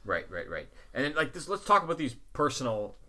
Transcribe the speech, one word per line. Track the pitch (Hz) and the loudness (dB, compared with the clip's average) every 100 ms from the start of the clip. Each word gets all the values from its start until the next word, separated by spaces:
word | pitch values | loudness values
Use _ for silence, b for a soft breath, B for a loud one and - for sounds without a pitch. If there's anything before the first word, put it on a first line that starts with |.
| 101 | 0
Right, | 85 - | 0 0
right, | 87 - | -6 -6
right. | 80 - B B | -8 -8 B B
And | - | -2
then, | 143 | 0
like, | 151 151 | 2 0
this, | - 160 | -2 -6
let's | 202 - | -4 6
talk | 202 | 6
about | 165 160 | 6 0
these | 139 117 - | -2 -4 -8
personal, | - 147 - 127 107 104 - | 0 2 2 0 0 -2 -8